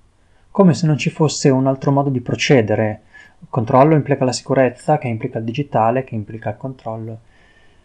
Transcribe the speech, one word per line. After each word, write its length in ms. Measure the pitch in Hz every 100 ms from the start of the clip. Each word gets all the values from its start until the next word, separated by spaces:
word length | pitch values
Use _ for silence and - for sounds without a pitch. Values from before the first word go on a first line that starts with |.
| _ _ _ _ _
come 260 | - 185
se 120 | 135 156
non 100 | 147
ci 140 | 165
fosse 400 | - 151 - 147
un 160 | 131 135
altro 240 | 135 147
modo 180 | 139 143
di 120 | 127
procedere. 800 | 120 113 - 135 107 107 110 110 _ - - _ -
Controllo 480 | - 117 127 151 156
implica 280 | 135 139
la 60 | 127
sicurezza, 680 | - - 135 127 - - 151
che 100 | 123
implica 300 | 113 123 117
il 60 |
digitale, 600 | 113 113 143 120 113 127
che 100 | 131
implica 360 | 113 101 110 110
il 60 | 104
controllo. 600 | 131 131 113 113 113 113 _ _ _ _ _ _